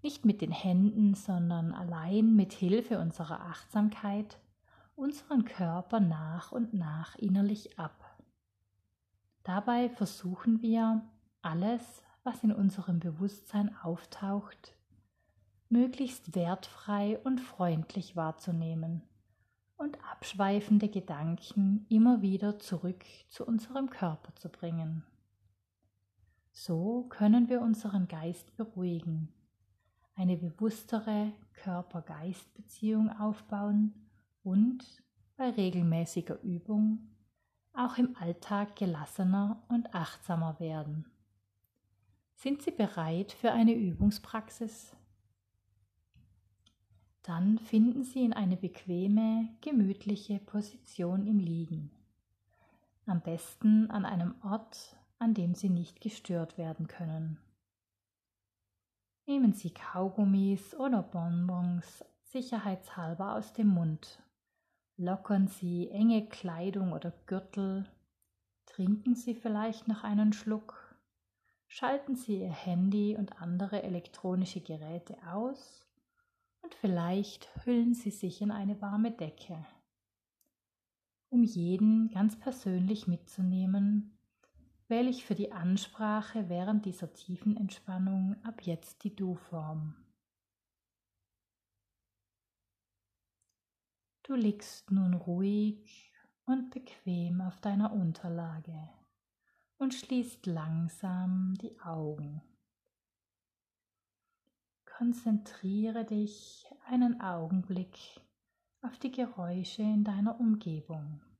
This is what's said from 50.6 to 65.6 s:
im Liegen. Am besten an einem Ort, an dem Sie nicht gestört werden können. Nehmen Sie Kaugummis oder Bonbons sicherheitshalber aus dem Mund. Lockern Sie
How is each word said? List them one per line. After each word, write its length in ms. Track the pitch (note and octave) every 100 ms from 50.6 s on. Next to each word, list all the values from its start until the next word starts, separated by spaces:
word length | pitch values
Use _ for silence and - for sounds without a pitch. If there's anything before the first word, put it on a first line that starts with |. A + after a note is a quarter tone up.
| G#3 - - - F3 F#3+ G3+
im 120 | G#3
Liegen. 520 | F3 E3 E3 D#3+ D3 _ _ _ _ _ _ _ _ _ _ _ -
Am 160 | F3
besten 680 | E3 E3 - - G#3+ G#3+ A3
an 140 | G#3
einem 320 | F#3 F3 F3 -
Ort, 540 | G3+ G#3+ - - - - _ _
an 160 | A#3
dem 220 | G#3 F3 F3
Sie 140 | G3
nicht 320 | F3 E3+ -
gestört 560 | G#3+ - - F3 D#3+ -
werden 300 | E3 D#3 D#3+
können. 520 | - E3 D#3+ D#3+ D#3 _ _ _ _ _ _ _ _ _ _ _ _ _ _ _ _ _ _ -
Nehmen 240 | C#4 A#3+
Sie 160 | G3 E3+
Kaugummis 1040 | - - F3+ F#3+ F#3+ G3+ G3 G3 G3 -
oder 300 | - C4 A#3
Bonbons 1000 | - F3 E3+ E3+ F3+ F3+ F3 F3 - - - _ -
sicherheitshalber 1040 | C4 B3+ A3+ G#3 F#3 - - D#3+ E3 G3 A3
aus 180 | G#3
dem 140 | - G#3
Mund. 560 | F3+ E3 D#3 - - _ _ _ _ _ _ _ -
Lockern 500 | F3 F#3+ - G3 F#3+
Sie 400 | -